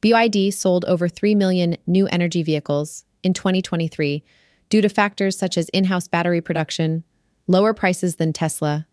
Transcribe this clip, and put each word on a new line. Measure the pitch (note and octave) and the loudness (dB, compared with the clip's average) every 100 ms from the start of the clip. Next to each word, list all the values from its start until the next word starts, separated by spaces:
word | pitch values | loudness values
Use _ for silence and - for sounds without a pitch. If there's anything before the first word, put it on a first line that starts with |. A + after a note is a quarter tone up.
B | A3 | 4
Y | A3+ A3+ | 4 4
D | G#3 G3 | 2 0
sold | G3 F#3+ F3+ | 0 0 0
over | F3 F3+ F3 | 0 0 -2
three | - G#3 | -2 0
million | G#3 F#3+ F#3 F3 E3+ - | 2 2 2 0 -2 0
new | F3+ G3 | 2 2
energy | F3 F3 E3+ | 0 0 -2
vehicles | D#3+ D3+ - D3 D3+ - _ _ | -2 -2 0 -2 -2 -10 _ _
in | F#3 | -2
twenty | F3+ G3 F#3 | 0 0 -2
twenty-three | F#3 E3+ E3 - D3+ D3 _ _ _ _ _ | -2 -4 -4 -2 -4 -4 _ _ _ _ _
due | G#3+ | 2
to | G#3 | 2
factors | G3+ G3+ G3+ G3 F#3+ | 2 -2 0 -4 -2
such | F#3 F3 | -4 -2
as | E3 | -2
in-house | - F#3+ F#3 F3 | 0 0 0 -2
battery | F3 F3 E3+ | -2 0 0
production, | E3+ D#3+ D#3 - D#3+ D#3+ - _ _ _ - | -2 -4 -4 -2 -2 -2 -6 _ _ _ 0
lower | F#3 G#3 | 4 4
prices | G#3+ F#3+ F3+ F3+ E3 | 2 0 0 -2 -2
than | D#3+ | -2
Tesla | D#3 D#3+ - D3+ D3+ D#3 | 0 -2 -2 -2 -2 -6